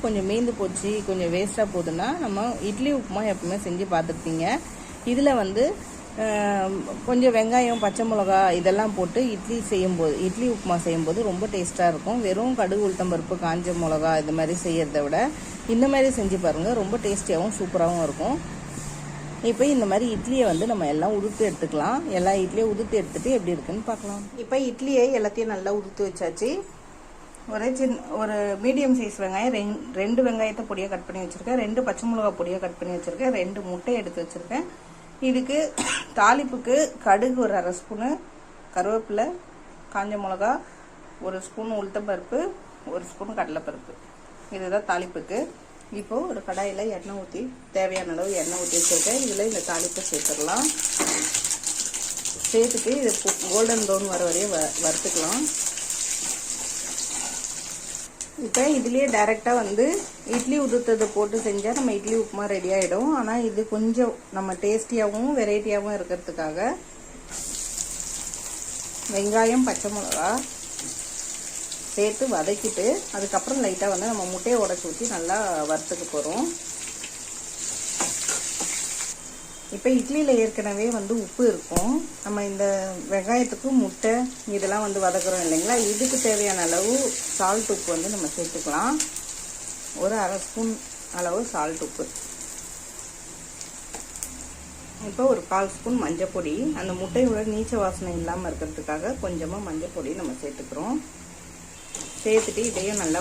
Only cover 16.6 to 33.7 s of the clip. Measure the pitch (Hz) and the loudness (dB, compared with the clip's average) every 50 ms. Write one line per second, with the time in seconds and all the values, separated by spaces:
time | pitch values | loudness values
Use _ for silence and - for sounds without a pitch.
16.6 | 170 208 247 233 196 185 214 240 - 208 196 196 - - 185 160 175 220 208 - | 2 2 2 2 2 0 0 0 0 0 0 0 0 0 2 2 2 0 0 -2
17.6 | 196 180 - 180 170 170 175 170 165 147 131 - 160 220 269 339 - - - - | -2 0 2 4 4 4 4 2 2 0 0 0 0 0 0 0 -2 -6 -10 -10
18.6 | - - - - - - - - - - - - - - - - - 233 226 220 | -10 -10 -10 -8 -8 -8 -8 -10 -10 -10 -10 -10 -10 -10 -8 -2 0 2 4 4
19.6 | 254 285 285 254 220 196 190 208 240 240 220 196 - 240 254 262 247 202 165 160 | 6 6 6 6 4 4 4 4 2 2 0 -2 -2 0 4 4 4 6 4 4
20.6 | 196 233 240 202 170 143 147 156 165 202 214 202 196 214 208 - 220 202 160 147 | 2 2 2 2 2 2 2 2 2 2 2 2 0 0 0 2 2 2 0 0
21.6 | 165 151 156 151 147 190 240 285 339 320 202 180 180 190 196 196 185 180 - 208 | -2 -2 0 0 2 2 2 0 0 0 0 2 4 4 4 4 2 0 2 2
22.6 | 226 220 208 202 226 202 226 208 185 - - 165 165 247 269 233 185 170 175 151 | 2 2 2 0 0 0 0 0 0 0 -4 -4 0 2 2 2 2 0 -2 -2
23.6 | 123 - 175 214 214 - 226 208 - 202 202 202 202 202 - 254 226 - 262 269 | -2 -4 -6 -4 -4 -4 -4 -4 -6 -8 -8 -8 -8 -10 -10 -10 -4 0 0 2
24.6 | 269 247 233 - 262 269 277 254 240 262 269 226 214 208 208 233 226 220 208 190 | 2 0 -2 -2 0 2 4 6 6 6 6 4 2 2 0 0 -2 -2 -2 -2
25.6 | 190 196 202 208 190 190 - - 202 190 175 - 185 165 160 - 214 247 311 392 | -2 -2 -2 -2 -2 -4 -4 -2 -2 -2 -2 -2 -4 -4 -2 0 -2 -2 0 -2
26.6 | 392 - - - - - - - - - - - - - - - - - 214 214 | -6 -8 -12 -18 -20 -20 -20 -20 -20 -20 -20 -20 -20 -20 -18 -16 -10 -6 -4 -2
27.6 | 220 254 262 262 269 254 233 - - - 311 214 214 214 214 208 202 202 202 190 | 0 0 0 2 2 2 2 0 -4 -6 -4 -2 -2 0 0 0 0 0 0 0
28.6 | 208 247 269 277 285 262 254 254 226 208 - - 196 190 185 196 226 262 247 208 | 2 2 4 4 6 6 6 4 4 0 -4 -2 -2 0 0 2 2 2 2 2
29.6 | 202 208 214 - - - - 185 196 208 233 240 254 240 226 220 220 220 214 233 | 0 -2 -2 -4 -6 -6 -4 -2 0 2 4 4 4 4 4 2 0 0 0 -2
30.6 | 220 - 202 185 190 196 190 180 - - 185 190 185 170 - 185 185 226 254 254 | -6 -4 -4 -4 -4 -4 -4 -6 -6 -6 -8 -6 -6 -6 -8 -6 -4 0 0 0
31.6 | 220 208 220 247 254 240 190 - 226 233 233 220 214 208 185 185 175 175 185 190 | 2 0 0 0 2 0 0 0 0 0 2 2 2 2 2 0 -2 -2 -2 -2
32.6 | 185 180 175 - 180 175 180 175 - 180 175 - 262 262 247 202 180 185 202 208 | -2 -4 -6 -6 -6 -4 -4 -4 -4 -4 -2 0 2 2 2 2 0 -2 -4 -6
33.6 | 190 180 | -6 -6